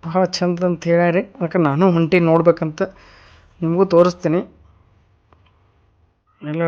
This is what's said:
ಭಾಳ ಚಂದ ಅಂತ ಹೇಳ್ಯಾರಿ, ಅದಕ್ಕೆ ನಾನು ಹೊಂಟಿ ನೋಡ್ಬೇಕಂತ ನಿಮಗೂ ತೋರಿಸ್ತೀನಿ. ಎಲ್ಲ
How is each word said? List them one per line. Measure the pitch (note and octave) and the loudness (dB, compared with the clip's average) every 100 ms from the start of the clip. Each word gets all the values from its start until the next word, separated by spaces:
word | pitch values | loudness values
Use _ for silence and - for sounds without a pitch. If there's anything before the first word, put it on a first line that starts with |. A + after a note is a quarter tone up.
ಭಾಳ | E3+ F3 | -4 -2
ಚಂದ | F3+ - F3+ F3 | -2 -2 -4 -2
ಅಂತ | F3+ E3+ | -2 -4
ಹೇಳ್ಯಾರಿ, | E3+ E3+ F3 E3+ | 0 2 2 0
ಅದಕ್ಕೆ | C4 - E3 F#3 | -4 -8 -4 0
ನಾನು | D#3 C#3 F#3+ | 0 2 2
ಹೊಂಟಿ | E3+ D#3+ F3+ | 2 2 2
ನೋಡ್ಬೇಕಂತ | E3 E3 E3 E3 D#3+ D#3 C#3+ - - - - - _ _ | 2 2 2 0 -4 -6 -8 -8 -20 -20 -20 -20 _ _
ನಿಮಗೂ | E3 E3+ | -4 0
ತೋರಿಸ್ತೀನಿ. | F#3+ E3+ F3+ F3 E3 E3 - _ _ _ _ _ _ _ _ _ _ _ _ _ _ _ _ _ _ _ | 2 4 2 -2 -4 -4 -6 _ _ _ _ _ _ _ _ _ _ _ _ _ _ _ _ _ _ _
ಎಲ್ಲ | D3+ D#3+ | -10 -4